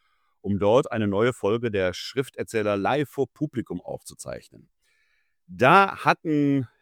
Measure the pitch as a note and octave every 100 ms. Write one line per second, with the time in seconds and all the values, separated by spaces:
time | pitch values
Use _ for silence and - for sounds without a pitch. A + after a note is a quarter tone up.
0 | _ _ _ _ G2 G2+ G2+ B2 - A2+
1 | G#2 G2 A#2+ - G2+ A#2 A#2 G2+ F#2 -
2 | - C3+ C3+ - A2 A2+ G#2 G2+ G2 C#3
3 | C#3 - C3 - D3+ A#2+ - F2+ - -
4 | - - - B1 - A1+ _ _ _ _
5 | _ _ _ _ _ F2+ B2+ F#3 G3 -
6 | D3 F3 E3+ D3 C#3+ C#3 B2 _